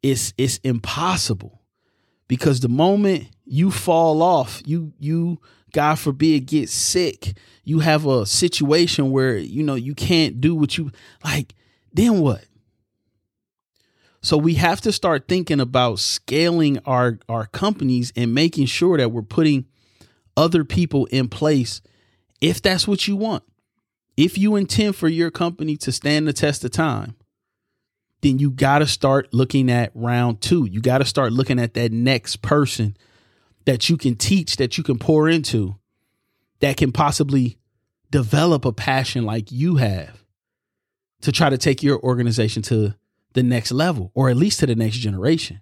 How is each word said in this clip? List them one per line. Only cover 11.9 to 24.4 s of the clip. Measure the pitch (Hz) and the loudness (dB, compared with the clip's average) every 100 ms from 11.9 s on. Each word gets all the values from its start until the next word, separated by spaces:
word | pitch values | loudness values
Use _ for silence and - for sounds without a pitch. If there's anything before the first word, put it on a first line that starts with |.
then | 160 233 208 | 2 2 4
what? | 147 120 - _ _ _ _ _ _ _ _ _ _ _ _ _ _ _ _ _ | 2 0 -8 _ _ _ _ _ _ _ _ _ _ _ _ _ _ _ _ _
So | - 156 | -2 2
we | 156 | 2
have | 160 170 196 | 2 2 2
to | 226 | -2
start | 202 185 151 - | -2 0 -2 0
thinking | 180 170 147 | -2 0 -2
about | 127 127 123 95 | 0 2 0 0
scaling | - - - 139 170 170 151 135 - | -4 -6 -4 0 2 2 2 0 -2
our, | 127 123 110 _ | 0 0 -2 _
our | 113 110 | -8 -6
companies | - 196 214 139 127 123 - | -4 -2 0 0 0 -2 -4
and | 120 | -2
making | 120 165 156 131 | 2 0 0 -2
sure | - 175 165 | 0 2 2
that | 120 | 0
we're | 117 | -2
putting | 104 - 160 143 127 _ _ _ _ _ _ - | -4 0 2 2 -2 _ _ _ _ _ _ 0
other | 165 170 | 2 2
people | 147 - 170 143 131 | 0 0 0 0 0
in | 131 127 | -2 -2
place | - 156 147 120 - _ _ _ _ _ _ | -2 0 2 0 -6 _ _ _ _ _ _
if | 151 175 | -2 0
that's | 196 185 - | -2 0 -2
what | 196 - | -2 -2
you | |
want. | 202 220 196 _ _ _ _ _ _ _ - | -2 -4 -6 _ _ _ _ _ _ _ 0
If | 165 | 0
you | - | 2